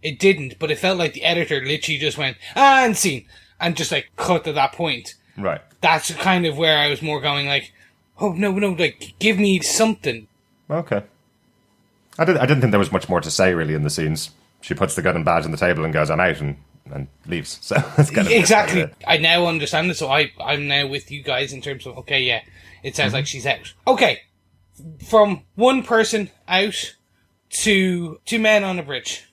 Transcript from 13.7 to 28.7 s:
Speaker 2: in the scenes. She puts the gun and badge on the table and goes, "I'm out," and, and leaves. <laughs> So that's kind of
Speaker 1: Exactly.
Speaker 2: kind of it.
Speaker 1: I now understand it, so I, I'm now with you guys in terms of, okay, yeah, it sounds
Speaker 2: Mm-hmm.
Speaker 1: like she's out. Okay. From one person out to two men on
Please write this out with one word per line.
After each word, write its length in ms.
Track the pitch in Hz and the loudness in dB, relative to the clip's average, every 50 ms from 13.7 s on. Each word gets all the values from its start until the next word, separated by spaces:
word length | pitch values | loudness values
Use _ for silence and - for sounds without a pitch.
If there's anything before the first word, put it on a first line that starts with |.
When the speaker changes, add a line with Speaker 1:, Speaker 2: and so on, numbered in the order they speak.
| 78 | -2
Speaker 2:
in 80 | 76 73 | -2 -2
the 60 | 73 | -2
scenes. 400 | 73 - 80 76 78 78 - - _ _ _ _ _ _ | -2 -2 -2 -2 -2 -4 -6 -12 _ _ _ _ _ _
She 140 | - - - | -10 -8 -2
puts 200 | - 98 - - | -2 -2 -2 -2
the 60 | - 80 | 0 0
gun 140 | - 85 | 0 0
and 80 | 85 78 | 2 2
badge 200 | 82 82 82 76 | 2 2 2 0
on 60 | 78 | -2
the 60 | 78 | -4
table 280 | 73 - 90 87 78 78 | 0 0 0 2 0 -2
and 80 | 80 76 | -2 0
goes, 180 | 80 76 76 | 0 0 2
"I'm 100 | 80 78 | 2 2
out," 200 | 90 90 78 76 | 2 2 0 -2
and, 160 | 76 71 71 69 - _ _ - _ - 69 | -4 -6 -6 -8 -14 _ _ -20 _ -14 -12
and 160 | 71 69 69 _ _ _ | -12 -12 -12 _ _ _
leaves. 320 | - 87 82 - - - - | -8 -6 -6 -6 -8 -14 -14
<laughs> 40 | - | -8
So 120 | - 101 - 143 - - | -2 -2 -2 -2 0 2
that's 140 | - 147 147 | 2 2 4
kind 160 | 143 - 196 | 4 0 2
of 60 | 196 226 | 4 4
Speaker 1:
Exactly. 480 | 233 180 - 220 214 202 - - 180 156 | 4 4 6 4 4 4 2 0 -2 -2
Speaker 2:
kind 100 | 147 - | -2 -6
of 60 | _ | _
it. 40 | - | -2
Speaker 1:
I 100 | - 165 160 | 0 0 2
now 280 | 156 160 170 175 175 | 4 2 4 4 2
understand 440 | 170 165 160 147 - - 156 165 180 | 0 0 -2 -4 -2 -2 -2 0 -2
it, 60 | 170 | -2
so 120 | - 160 131 | -4 -2 0
I, 220 | 135 151 151 135 - - | 0 0 0 -2 -4 -10
I'm 280 | - - 147 143 147 143 | -6 -4 -4 -4 -2 -2
now 180 | 143 143 143 | -2 -2 -2
with 240 | 135 135 143 - - | -2 -6 -8 -10 -12
you 120 | 147 143 135 | -16 -12 -6
guys 300 | 143 131 127 139 131 139 | -4 -4 -4 -4 -6 -8
in 80 | 131 | -12
terms 260 | - 147 139 131 - | -10 -10 -12 -10 -12
of, 120 | 131 120 120 | -16 -16 -16
okay, 240 | - - 143 135 131 | -8 -2 -2 0 0
yeah, 200 | 123 120 110 - - - - - - - - - | 0 -2 -2 -4 -10 -20 -20 -20 -20 -20 -14 -14
it 100 | 135 131 | -10 -4
sounds 120 | - 143 117 | -2 -2 -2
Speaker 2:
Mm-hmm. 60 | 107 | -2
Speaker 1:
like 100 | 131 143 | -2 -4
she's 200 | - - 135 113 | -6 -8 -6 -2
out. 280 | 139 123 - - - - _ _ | -2 -2 -2 -4 -20 -20 _ _
Okay. 340 | - 262 - 269 180 123 - _ _ _ _ _ _ _ _ _ _ _ - 135 160 160 - - - | 2 4 4 4 2 2 -2 _ _ _ _ _ _ _ _ _ _ _ -20 -20 -20 -18 -18 -8 2
From 340 | - 220 208 202 185 143 - _ _ | 6 6 6 6 2 -4 -8 _ _
one 260 | - 226 254 262 262 - | 2 2 2 4 2 0
person 480 | - 233 220 220 214 - 214 202 - _ _ _ | 0 2 2 2 2 0 -4 -4 -6 _ _ _
out 480 | - 175 185 196 214 190 - - - - _ _ _ _ _ _ _ _ _ _ _ | -2 0 0 0 0 -4 -6 -10 -10 -14 _ _ _ _ _ _ _ _ _ _ _
to 680 | - - - 220 208 190 190 185 180 175 175 160 156 - _ | -8 -2 2 2 4 4 4 2 0 -2 -4 -8 -12 -14 _
two 140 | - 233 226 | -4 -2 0
men 240 | 220 214 214 208 202 | 2 4 4 4 2
on 140 | 190 | 0